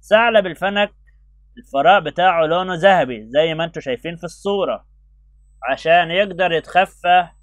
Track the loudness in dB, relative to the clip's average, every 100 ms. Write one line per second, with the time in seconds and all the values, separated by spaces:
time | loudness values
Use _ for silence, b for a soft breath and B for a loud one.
0 | 0 0 2 0 0 -6 -4 -2 -4 _
1 | _ _ _ _ _ -20 _ 0 4 4
2 | 2 0 0 2 0 0 -2 0 2 2
3 | 0 -6 -4 0 0 -2 -6 -8 -8 -8
4 | -8 -12 -16 -10 -6 -4 -4 -6 _ _
5 | _ _ _ _ _ _ -6 -4 2 2
6 | 2 -2 -2 -2 -2 -2 -2 0 0 _
7 | 2 2 2 _